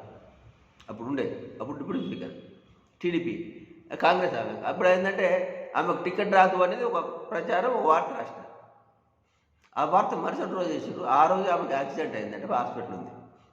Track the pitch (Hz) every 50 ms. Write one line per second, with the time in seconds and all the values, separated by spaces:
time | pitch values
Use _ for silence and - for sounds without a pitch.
0 | - - - - - - - - - - - _ _ _ _ - - - 110 107
1 | 117 127 143 131 110 92 - - - - - - 110 135 147 - - 185 269 262
2 | 196 196 175 - - - - - - - - - _ _ _ _ _ _ _ -
3 | - 175 170 160 - - - - - - - - - - - - - - - -
4 | - 165 180 185 180 160 120 117 110 107 107 104 - 117 - 180 185 180 185 185
5 | 185 196 196 208 190 175 185 185 185 - - - - - - 139 165 175 165 -
6 | - 185 - 208 202 185 190 190 190 185 185 180 180 180 220 247 240 226 180 170
7 | 160 - - - - - - 170 - - 175 180 180 254 247 214 160 156 160 170
8 | - - 269 - - - - - - - - - - - - - _ _ _ _
9 | _ _ _ _ _ _ _ _ _ _ _ _ _ _ - - 147 156 175 196
10 | 208 - 233 165 170 165 - 302 285 185 180 190 175 165 151 - - - - -
11 | - 120 131 143 156 165 185 190 196 190 175 170 147 - 135 139 139 - - 170
12 | 156 - 123 110 104 104 107 98 - - 143 123 123 - - 120 104 - 95 90
13 | - - - - - - - _ _ _